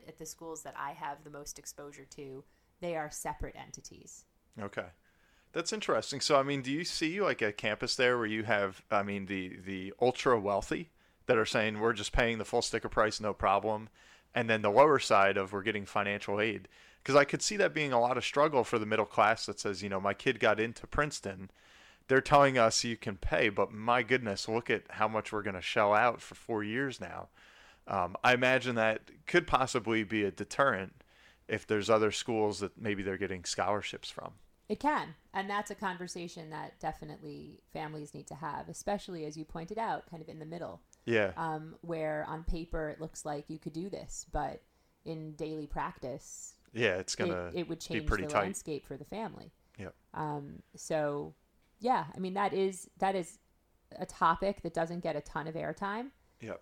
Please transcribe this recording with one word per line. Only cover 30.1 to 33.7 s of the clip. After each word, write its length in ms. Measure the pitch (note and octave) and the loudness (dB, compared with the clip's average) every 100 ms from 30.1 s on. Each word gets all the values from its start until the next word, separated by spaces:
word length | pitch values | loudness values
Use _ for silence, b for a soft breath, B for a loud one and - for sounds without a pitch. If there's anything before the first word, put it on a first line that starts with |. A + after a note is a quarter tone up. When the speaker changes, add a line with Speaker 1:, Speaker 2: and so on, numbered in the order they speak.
| A2 G2+ | 0 0
Speaker 2:
a 60 | |
deterrent 720 | - G#2 - C#3 G2+ F#2+ - _ b b b - | -2 -4 2 4 2 -4 -12 _ b b b -6
if 180 | G#2+ - | -6 0
there's 240 | G#2+ G2+ | 0 4
other 220 | A2 G#2+ | 4 4
schools 480 | G2+ - A2+ G#2+ F#2+ | 0 -2 0 0 0
that 180 | G2 - | -6 -6
maybe 240 | A2 G2+ | -6 -4
they're 140 | G2 F#2+ | -4 -4
getting 280 | F#2+ F#2 F2 | -4 -4 -6
scholarships 640 | - F#2+ | -2 0